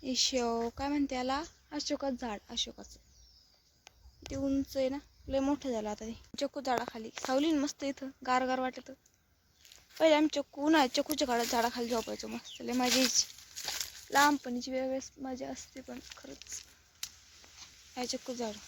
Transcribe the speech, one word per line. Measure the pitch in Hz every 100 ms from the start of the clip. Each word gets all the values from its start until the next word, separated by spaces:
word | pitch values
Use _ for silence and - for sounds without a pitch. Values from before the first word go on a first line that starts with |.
हे | 262 247
शेव-, | - 262 233 233 233 -
काय | 285
म्हणते | 294 277 254
याला? | 254 269 320 - _
अशोकाचं | 294 - 285 277 247
झाड, | 247 202 -
अशोकाचं. | 226 - - 196 - - - - - - _ _ _ - _ - _ -
ते | 269
उंच | 277 277 277 269
आहे | 262
ना, | 277 - _ -
लय | 269
मोठं | 269 285 277
झालं | 233 214
आता | 208 220
ते. | 226 - -
चिक्कू | 277 -
झाडाखाली | 269 240 240 233 220 - -
सावली | 262 302
ना | 311
मस्त | 285 -
इथं, | 277 277 269 - -
गार | 254 254
गार | 254
वाटतं. | 254 254 247 269 _ _ _ _ _ _ - - - -
पहिले | 320 302
आम्ही | 302
चिक्कू, | 294 277 - 294
उन्हाळ्यात | 320 349 -
चिक्कूच्या | 277 285 277
झाडा-, | 240 233
झाडाखाली | 247 233 240 233
झोपायचो | 233 220 214 220
मस्त, | 233 - -
लय | 240
मजा | 247 247 240
यायची. | 254 - - - - - - - - - -
लहानपणीची | 277 294 294 254 247 247
वेगळीच | 262 262 262 - -
मजा | 262 262 269
असते | 262 - -
पण | 262 247 - -
खरंच. | 269 277 - - - - _ _ - - - - - - - - - -
ह्या | 247
चिक्कू | 254 -
झाड | 240 233 208